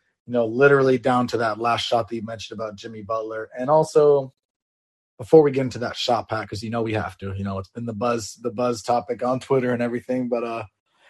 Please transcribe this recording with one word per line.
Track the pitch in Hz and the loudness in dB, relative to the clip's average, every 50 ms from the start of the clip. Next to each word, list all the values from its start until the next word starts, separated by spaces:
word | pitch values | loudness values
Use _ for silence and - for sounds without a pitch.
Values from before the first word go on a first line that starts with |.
| _ _ _ _ _ - | _ _ _ _ _ -4
you | 120 | -2
know, | 120 117 | 0 0
literally | 110 113 120 139 147 143 139 135 131 131 123 | 0 2 4 6 6 6 6 4 4 2 2
down | 117 135 127 123 123 117 | 2 2 2 2 0 0
to | - 110 | -2 -2
that | 117 113 104 107 | -2 -2 -2 -2
last | 117 120 117 110 - | -2 0 0 -2 0
shot | - 127 117 113 101 | 0 0 0 0 -2
that | 117 113 | -6 -8
you | 104 | -8
mentioned | 113 117 107 - - 113 104 | -10 -10 -12 -14 -12 -10 -10
about | 110 107 101 | -10 -10 -10
Jimmy | 101 - 117 113 110 | -12 -14 -14 -14 -12
Butler. | 107 104 113 113 110 110 110 110 110 - - 127 | -8 -6 -6 -6 -6 -6 -8 -10 -10 -12 -10 -6
And | 127 135 | -2 2
also, | 151 156 156 156 - 156 147 147 143 143 135 131 - _ _ _ _ _ _ _ _ _ _ _ _ _ _ _ _ - | 2 2 2 4 4 4 6 6 6 4 2 -2 -10 _ _ _ _ _ _ _ _ _ _ _ _ _ _ _ _ -18
before | 123 - - 160 151 | 2 6 8 8 8
we | 147 | 8
get | 131 135 | 4 0
into | 131 127 - 117 | -2 -2 -4 -6
that | 120 117 - | -6 -6 -6
shot, | - - - 120 110 101 - | -4 -2 0 0 0 -2 -4
Pat, | 110 110 107 104 | -6 -6 -6 -6
'cause | - 101 117 | -8 -8 -8
you | 110 | -6
know | 113 117 | -4 -4
we | 113 113 107 | -2 -2 -2
have | 107 - 92 95 - | -2 -4 -4 -8 -10
to, | 98 98 95 98 | -10 -8 -6 -6
you | 101 | -6
know, | 101 95 95 | -6 -6 -6
it's | 95 - | -8 -10
been | _ 117 117 | _ -12 -10
the | 117 110 | -8 -6
buzz, | 101 120 120 120 117 107 - - - | -4 -2 -2 -2 -2 -4 -8 -12 -10
the | 117 123 | -8 -6
buzz | 104 113 123 123 120 113 | -4 -2 -2 -2 -2 -2
topic | - - 120 120 120 - 123 110 | -2 0 0 0 -2 -4 -6 -4
on | 123 123 131 127 | -2 -2 -2 -2
Twitter | - - 139 131 123 123 | -2 0 0 2 2 0
and | 123 117 | 0 -2
everything. | 120 120 120 120 - - 127 127 127 120 | -2 -2 -4 -6 -4 -4 -2 -2 -2 -2
But, | 123 117 117 | -2 -2 -4
uh, | 117 117 117 107 - _ _ _ _ _ _ _ _ | -4 -6 -8 -10 -12 _ _ _ _ _ _ _ _